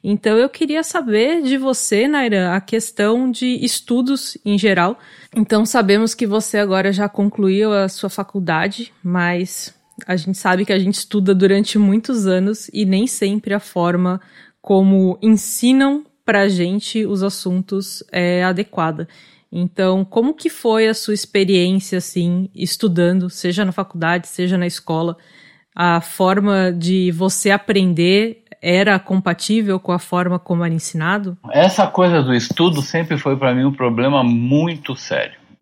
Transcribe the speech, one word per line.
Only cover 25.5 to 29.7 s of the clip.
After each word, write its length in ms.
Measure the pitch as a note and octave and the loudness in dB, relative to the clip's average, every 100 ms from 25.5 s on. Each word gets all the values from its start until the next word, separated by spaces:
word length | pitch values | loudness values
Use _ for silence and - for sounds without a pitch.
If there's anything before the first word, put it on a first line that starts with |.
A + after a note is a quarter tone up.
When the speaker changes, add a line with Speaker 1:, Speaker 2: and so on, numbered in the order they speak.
| _ _ | _ _
Speaker 1:
A 260 | - F3 E3+ | -2 0 0
forma 720 | - - F#3 G3 G3+ G3 F#3 | -2 0 0 2 2 2 0
de 380 | F3 E3+ F#3+ F3+ | 0 0 0 0
você 400 | E3 F#3+ - G3+ | 0 -2 0 0
aprender 920 | G3+ - G3+ F#3 E3 F3 G3 A3+ A3 - - | 0 0 2 2 2 2 2 0 -6 -20 -8
era 340 | E3+ F#3 G#3 F#3+ | 0 2 4 2
compatível 800 | - F#3+ F#3 E3+ - A3 G#3 | 0 -2 -2 -2 -2 0 0